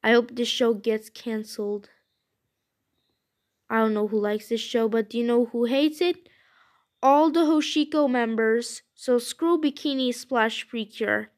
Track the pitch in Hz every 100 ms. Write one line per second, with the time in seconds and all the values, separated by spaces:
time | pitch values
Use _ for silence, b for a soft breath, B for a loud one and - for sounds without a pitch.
0 | 220 240 240 240 233 - 233 220 214 214
1 | 214 - - 220 214 - 208 208 202 _
2 | _ _ _ _ _ _ _ _ _ _
3 | _ _ _ _ _ _ _ 226 220 214
4 | 208 214 208 208 - 233 - 240 226 226
5 | 214 233 233 240 240 240 233 269 302 302
6 | 359 349 - b b b b b b _
7 | 269 285 320 320 320 311 302 311 302 302
8 | 285 247 233 220 220 226 233 - _ _
9 | - 240 240 - 330 339 302 285 302 269
10 | 254 247 - 254 226 226 - 240 220 -
11 | 208 208 214